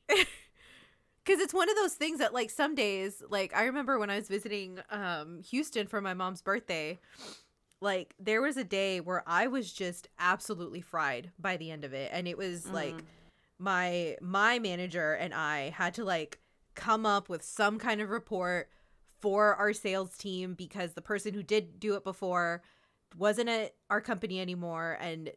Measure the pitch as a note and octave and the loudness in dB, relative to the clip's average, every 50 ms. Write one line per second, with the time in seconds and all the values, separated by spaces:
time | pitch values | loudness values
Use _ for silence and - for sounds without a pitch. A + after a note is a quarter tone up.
0 | _ - D4+ G4 F4 - - - - _ _ _ - - - - - _ _ _ | _ 4 6 6 6 4 2 -16 -20 _ _ _ -20 -20 -20 -20 -20 _ _ _
1 | _ _ _ _ - - G4 D4 F#4+ - - F#4+ E4+ F#4+ G#4+ G#4+ G4+ E4 - - | _ _ _ _ 2 4 4 4 4 2 4 4 4 4 4 4 4 2 2 0
2 | D4 D#4+ E4 C4 C#4+ G#3+ A3 B3 A#3 A3 - - D4 D4 D#4 C4+ A3+ G#3 G3 F#3+ | -2 -2 0 2 0 0 2 0 -2 -2 0 0 0 0 2 2 2 2 2 0
3 | F#3+ G3 G3 - - - G#3 G3+ F#3+ - - F#3 A3+ B3+ B3+ D4 C4+ A#3 C#4 A#3+ | -2 -4 -4 -8 -8 -4 -2 0 0 0 2 2 2 2 2 -2 0 0 0 0
4 | G#3 G3+ G3 G#3 G#3 - F#3+ G#3+ G#3+ A3 G#3 G3+ G3 F#3 F#3 F#3 - - G#3+ G#3 | 2 0 -2 -2 -2 -2 -4 -4 -4 -4 -6 -6 -6 -8 -12 -14 -12 -8 -8 -6
5 | G3+ F3+ F3 D#3 D3+ D#3 E3+ E3 - - - C4 D#4 - - A#3 G#3 - - G#3 | -4 -2 -4 -4 -6 -8 -12 -14 -12 -4 -2 -2 -2 -2 -2 -4 -4 -2 -2 -4
6 | G3 G3 F#3 F3+ F#3 F#3 F#3+ E3+ - G3 G3 A#3+ - - F3+ D#3+ D3+ D3+ F3+ F3+ | -2 -2 -4 -2 -2 -4 -4 -4 -2 0 -2 -2 0 -2 -4 -2 -2 -4 -6 -8
7 | _ - - - - - - - - _ _ _ _ _ _ - F#3+ G3+ F#3+ F#3 | _ -20 -20 -18 -16 -16 -16 -18 -20 _ _ _ _ _ _ -4 0 0 0 0
8 | F3+ - - - F#3+ G#3+ G#3+ A3+ C4 D4 C#4 C4 B3 F3 G3+ F#3+ G3 G3 F#3+ F3+ | -2 -4 -12 -8 -2 0 2 4 4 2 2 0 -2 0 0 2 2 2 0 -2
9 | D#3 F3 F3+ F3 - - E3+ F3 A3 C4 A#3+ C4+ A3 F3 - - F#3+ F3+ F3 - | -2 0 -2 -2 0 2 2 4 4 4 2 0 -2 -4 -6 -4 -4 -4 -4 -6
10 | - - _ - F3 F3+ F#3 F#3 - - G#3+ E3+ F3 - - F3 F3 - - E3 | -12 -16 _ -2 2 2 2 2 0 -6 -6 -6 -6 -8 -8 -10 -12 -6 -2 0
11 | D#3 C#3 C3 A#2+ E3 F3 - - E3 F#3+ F#3 D#3+ D#3+ D#3+ D#3+ D3+ D3 C3+ C3 C3+ | 0 0 0 -2 -4 -10 -14 -6 -4 -2 -2 -2 -4 -8 -10 -8 -8 -8 -6 -6
12 | C#3 - - F3 F3 F3 E3+ - G3 F#3 F3 E3+ E3 - F#3+ F#3+ F3 C#3+ D#3+ E3 | -6 -4 -4 -4 -4 -4 -4 -4 -4 -4 -4 -6 -8 -6 -4 -2 -2 -4 -6 -8
13 | D#3+ D#3+ - - - - _ _ _ _ _ - F3+ G3 F#3+ F3+ F3+ F3+ F3 F3+ | -12 -16 -20 -20 -20 -20 _ _ _ _ _ -8 -2 0 2 2 2 2 0 0
14 | E3+ D#3+ B2+ - - F3+ F#3 G3 G#3 A3+ B3 A#3+ A3+ G3 F3 F3 F3+ F3+ D#3+ F3 | 0 -2 -4 -6 -6 -2 2 4 4 4 4 4 0 -2 -2 -2 -4 -4 -2 -2
15 | D#3+ D3+ D#3 - E3 F3+ - D#3 D#3 D3 D3+ D3 C3+ D3 D#3+ - F#3 F3 F3 A3+ | 0 0 0 0 -2 -4 -2 -2 -2 0 0 -2 -2 -4 -4 -2 -2 -2 -2 -2
16 | A#3 F#3+ F3+ E3 D#3 - - - _ _ _ _ _ _ - - - A3+ A3 A3 | -2 -2 0 -2 -2 -4 -10 -18 _ _ _ _ _ _ -14 -8 2 2 2 4
17 | A3 G#3+ G3+ G3+ G3 - F3+ D#3 - - - - G#3+ G3+ G#3+ A3 A3 B3 A3 G#3 | 6 4 4 4 2 0 -6 -6 -6 -6 0 2 4 4 4 2 0 0 0 0
18 | G#3+ G3 G#3 A#3 - - A3+ F#3 F3+ F3 F3+ F3 - - _ _ _ _ _ _ | 0 -2 -2 -4 -4 -4 -2 -2 0 2 0 0 -2 -4 _ _ _ _ _ _
19 | _ _ - _ - G#3 F#3+ G#3 G#3+ G#3 G3 G3 G3+ G#3 G#3 G#3 - G3+ F#3 F#3+ | _ _ -16 _ 0 2 6 8 8 8 8 6 6 4 2 2 0 0 0 0
20 | F#3+ F3+ - - - G3+ F#3 F#3 F#3 F#3 F3+ E3 F3+ D3 - G3+ F3+ E3+ - - | -2 -4 -6 -10 -8 -6 -4 -4 -4 -6 -6 -8 -10 -10 -6 -6 -6 -6 -6 -10
21 | - - G#3+ G3 G3 G#3+ F#3+ G#3 F#3 - G#3+ G#3+ F#3+ E3 D3+ - - G#3+ G3+ G3 | -6 -2 -2 -2 -2 -4 -4 -6 -2 2 2 2 2 0 -8 -6 -2 0 0 0
22 | - F#3+ F3+ - G3+ F#3 F3+ F3+ F3 E3+ E3+ E3+ - - _ _ _ _ _ _ | -2 -6 -6 -4 -2 0 2 2 2 2 0 -4 -6 -14 _ _ _ _ _ _
23 | _ _ - E3 F#3+ G#3 G#3 A3+ A#3 A#3 A#3 A3 G#3+ - - _ _ - G3+ G#3 | _ _ -6 2 4 4 4 4 2 2 2 0 0 -2 -6 _ _ 0 0 0
24 | - - A#3 F3+ - F3+ F#3+ F#3 F#3 F3+ F3+ F3 F3 E3+ E3 D#3+ E3 E3 D#3+ - | 2 0 -4 -2 -2 -4 -4 -2 -4 -4 -4 -4 -4 -4 -4 -4 -2 -4 -4 -4
25 | - E3+ E3 D#3+ D#3+ D3+ - | -6 -6 -6 -6 -8 -10 -10